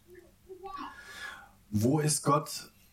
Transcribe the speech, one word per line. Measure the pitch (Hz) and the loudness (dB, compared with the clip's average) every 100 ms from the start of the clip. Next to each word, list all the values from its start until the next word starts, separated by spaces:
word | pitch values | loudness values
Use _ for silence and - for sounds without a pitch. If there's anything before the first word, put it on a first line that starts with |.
| - 359 - - - 370 381 381 - - - - - - - - - | -20 -20 -20 -20 -18 -14 -12 -10 -12 -14 -16 -12 -12 -12 -18 -20 -4
Wo | 104 117 151 | 2 4 4
ist | 151 151 | 4 2
Gott, | - 151 - - - - - | 4 4 2 -8 -12 -20 -20